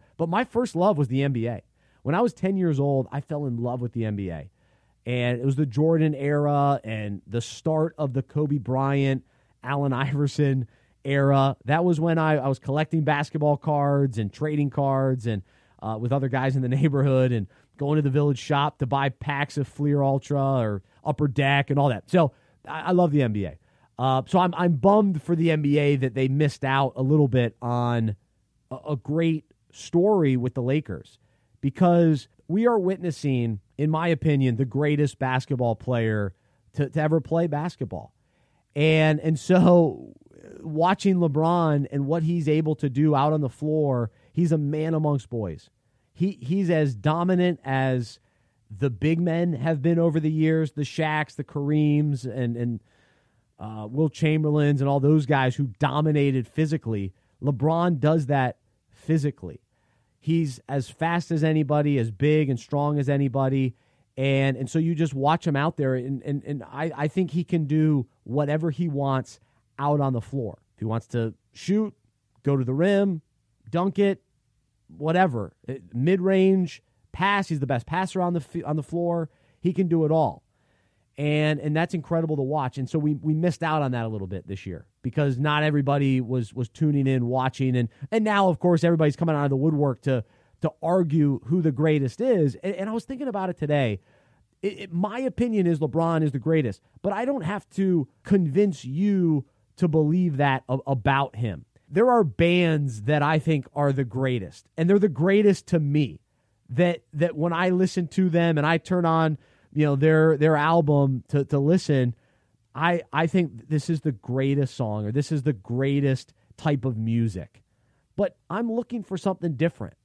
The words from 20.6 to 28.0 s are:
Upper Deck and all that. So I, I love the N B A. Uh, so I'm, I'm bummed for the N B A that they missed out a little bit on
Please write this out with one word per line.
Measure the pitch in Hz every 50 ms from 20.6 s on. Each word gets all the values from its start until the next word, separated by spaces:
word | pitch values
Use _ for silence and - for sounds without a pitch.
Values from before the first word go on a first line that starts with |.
| 117 110 104 98 - _ _ _ _
Upper | - 143 - 151 147
Deck | 113 143 139 135 139 139 139 -
and | 143 143
all | 139 143
that. | 120 98 - -
So | - 180 160 135 - _ _ _ _ _ _
I, | - 143 160
I | - 165
love | 185 175 180 165
the | 143 147 135
N | 117 104
B | 104 98
A. | 82 71 - _ _ _ _ _ _ _ -
Uh, | 123 131 131 131 131
so | - - 185
I'm, | 180 185 175
I'm | 156 180 175 165
bummed | 135 110 196 202 214 214 196 180 156
for | - - 170
the | 160 165 165
N | 160 156
B | 147 143 143 147
A | 147 143 143 135
that | 127 127 110
they | 131 131 131
missed | 135 143 151 143 - - -
out | 131 135 135 143 131 -
a | -
little | 135 131 151 156 147 131
bit | 113 127 120 113 - _
on | - 120 120 120 120 120 120 117